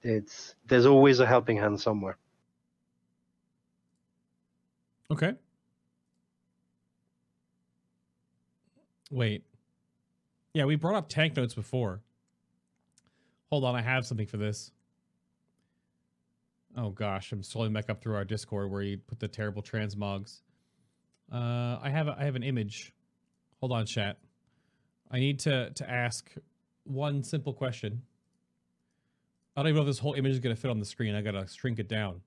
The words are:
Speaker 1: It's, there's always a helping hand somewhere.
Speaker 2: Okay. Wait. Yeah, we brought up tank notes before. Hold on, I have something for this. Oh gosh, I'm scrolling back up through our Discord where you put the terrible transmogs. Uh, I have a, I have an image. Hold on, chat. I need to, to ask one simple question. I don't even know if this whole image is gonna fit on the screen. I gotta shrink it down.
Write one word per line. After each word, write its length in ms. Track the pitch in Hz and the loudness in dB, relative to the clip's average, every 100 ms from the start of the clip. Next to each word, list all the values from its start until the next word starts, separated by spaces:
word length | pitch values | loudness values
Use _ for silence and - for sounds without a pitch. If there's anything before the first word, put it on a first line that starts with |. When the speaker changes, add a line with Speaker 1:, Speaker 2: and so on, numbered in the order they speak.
Speaker 1:
It's, 520 | 120 110 104 - - - 113 | 0 0 -2 -16 -18 -20 4
there's 200 | 127 131 | 8 10
always 340 | 135 139 127 | 10 10 8
a 60 | 117 | 8
helping 320 | 123 120 107 | 6 4 2
hand 200 | 104 104 | 2 2
somewhere. 380 | 117 107 95 - _ _ _ _ _ _ _ _ _ _ _ _ _ _ _ _ _ _ _ _ _ _ _ _ _ _ _ _ _ | 0 0 -2 -8 _ _ _ _ _ _ _ _ _ _ _ _ _ _ _ _ _ _ _ _ _ _ _ _ _ _ _ _ _
Speaker 2:
Okay. 240 | 151 160 254 _ _ _ _ _ _ _ _ _ _ _ _ _ _ _ _ _ _ _ _ _ _ _ _ _ _ _ _ _ _ _ _ _ _ _ _ - | 0 0 -2 _ _ _ _ _ _ _ _ _ _ _ _ _ _ _ _ _ _ _ _ _ _ _ _ _ _ _ _ _ _ _ _ _ _ _ _ -8
Wait. 340 | 131 113 107 _ _ _ _ _ _ _ _ _ _ _ | 0 0 0 _ _ _ _ _ _ _ _ _ _ _
Yeah, 100 | 156 | 0
we 120 | 139 151 | 2 2
brought 180 | 165 | 2
up 160 | 208 - | -2 -2
tank 260 | 151 160 143 | 0 0 2
notes 180 | 123 | -4
before. 460 | - 98 127 110 92 _ _ _ _ _ _ _ _ _ _ _ _ _ _ _ | -4 -4 -2 -2 -6 _ _ _ _ _ _ _ _ _ _ _ _ _ _ _
Hold 140 | 147 | 0
on, 100 | 131 | 0
I 80 | 123 | 0
have 240 | 117 131 120 | 0 0 -2
something 200 | 110 104 | -4 -4
for 120 | 104 | -4
this. 320 | 107 107 - _ _ _ _ _ _ _ _ _ _ _ _ _ _ _ _ _ _ _ _ 147 | -4 -4 -10 _ _ _ _ _ _ _ _ _ _ _ _ _ _ _ _ _ _ _ _ -6
Oh 100 | 110 | -6
gosh, 420 | 95 104 98 - | -4 -4 -4 -6
I'm 100 | 101 | -10
scrolling 320 | 92 113 110 | -8 -4 -2
back 160 | 107 107 | -2 -4
up 100 | 104 | -6
through 120 | 113 | -4
our 100 | 104 | -4
Discord 460 | 98 107 - 104 98 | -4 -6 -6 -6 -4
where 100 | 101 | -4
you 160 | 101 101 | -4 -6
put 240 | - 113 | -10 -8
the 80 | 107 | -8
terrible 340 | - 107 101 | -6 -6 -6
transmogs. 760 | - 110 107 101 101 98 101 - _ _ _ _ _ _ _ _ - | -6 -6 -4 -6 -6 -6 -10 -20 _ _ _ _ _ _ _ _ -12
Uh, 480 | 123 120 120 120 120 | -6 -4 -2 -4 -4
I 80 | 139 | -2
have 180 | 147 151 | -2 -2
a, 80 | - | -2
I 60 | |
have 120 | 143 127 | -4 -4
an 60 | |
image. 520 | 127 123 104 - - _ _ _ _ _ _ _ | -2 -2 -4 -8 -18 _ _ _ _ _ _ _
Hold 120 | 131 | -4
on, 140 | 117 107 | -2 -2
chat. 320 | 117 101 - _ _ _ _ _ _ _ _ _ | -2 -4 -6 _ _ _ _ _ _ _ _ _
I 100 | 127 | -2
need 180 | 135 139 | 0 0
to, 300 | 156 131 113 | 0 0 -2
to 180 | - - | -8 -6
ask 440 | 123 120 113 - - _ _ _ _ | -2 -2 -4 -12 -20 _ _ _ _
one 380 | - 135 147 143 | -8 -4 -2 -2
simple 300 | - 156 147 | -2 -4 -4
question. 500 | 123 131 113 107 117 - _ _ _ _ _ _ _ _ _ _ _ _ _ _ | -4 -6 -4 -6 -8 -10 _ _ _ _ _ _ _ _ _ _ _ _ _ _
I 60 | - | -2
don't 80 | 151 | 2
even 80 | 151 | 4
know 60 | |
if 40 | 143 | 2
this 120 | 135 | 0
whole 160 | 139 | -2
image 180 | 139 135 | 0 0
is 80 | 131 | 2
gonna 160 | 120 113 | 0 -2
fit 140 | 131 | -2
on 100 | 110 | -2
the 60 | 101 | -4
screen. 280 | - 113 | -4 -2
I 60 | 104 | -2
gotta 260 | 104 98 95 | -2 -4 -6
shrink 320 | - 127 110 | -6 -4 -4
it 100 | 104 | -4
down. 340 | 110 104 92 | -4 -4 -6